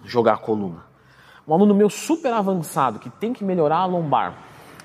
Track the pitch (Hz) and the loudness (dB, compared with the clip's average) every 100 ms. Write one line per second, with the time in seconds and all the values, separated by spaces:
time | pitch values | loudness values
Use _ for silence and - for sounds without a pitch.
0 | 98 120 113 104 - 107 98 82 - _ | -4 2 2 2 0 -4 -4 -10 -18 _
1 | _ _ - - - 160 208 202 208 - | _ _ -20 -16 -2 4 4 4 2 0
2 | - 320 262 226 190 185 147 165 131 110 | -4 -2 -2 -2 0 -2 -4 -2 -2 -2
3 | 131 - 220 254 196 180 151 160 185 175 | -12 -8 -8 -6 -4 0 2 2 0 -2
4 | 156 123 90 - - - - - | 0 0 -2 -6 -18 -20 -20 -20